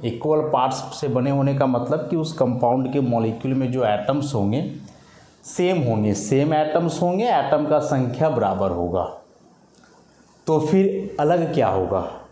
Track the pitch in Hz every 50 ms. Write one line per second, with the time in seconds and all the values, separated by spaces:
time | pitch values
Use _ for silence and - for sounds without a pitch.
0 | - 117 117 - - 151 156 151 151 - - 127 127 131 127 - - - - -
1 | - 139 117 127 123 139 139 139 135 139 139 139 143 131 127 120 127 - 147 156
2 | - - 175 165 156 156 - - 135 123 120 113 - 120 123 131 131 127 131 143
3 | 135 120 120 117 113 110 110 113 - 135 131 131 131 123 123 131 123 107 104 104
4 | - - 139 147 139 143 131 113 98 101 107 139 180 202 - - - - - -
5 | - - - - - - - _ - - - - 180 180 185 170 131 120 113 107
6 | 104 107 101 - - - 139 135 143 156 156 151 156 156 156 170 170 165 156 -
7 | 180 175 180 190 226 240 208 151 135 - - 147 147 143 151 147 143 - 147 135
8 | 127 117 120 - 156 160 143 120 107 98 92 92 98 95 87 87 87 87 87 92
9 | 82 - - - - _ _ _ _ - - _ _ _ _ - - _ - -
10 | - _ _ _ _ _ _ _ _ - 160 151 151 - - 190 190 190 - -
11 | - - - - 147 151 170 175 165 151 - 139 120 101 92 95 92 87 95 92
12 | 85 85 - - - -